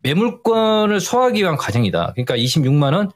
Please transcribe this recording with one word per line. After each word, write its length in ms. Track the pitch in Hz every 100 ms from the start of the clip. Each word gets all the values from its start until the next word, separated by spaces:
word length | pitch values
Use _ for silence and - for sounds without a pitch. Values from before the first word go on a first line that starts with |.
매물권을 960 | 131 160 233 - 226 226 220 214 214 208
소화하기 420 | 190 240 254 214
위한 160 | 185 147
과정이다. 540 | - 110 107 85 82
그러니까 220 | - 123 123
이십육만 580 | 123 160 131 147 139
원 180 | 165 202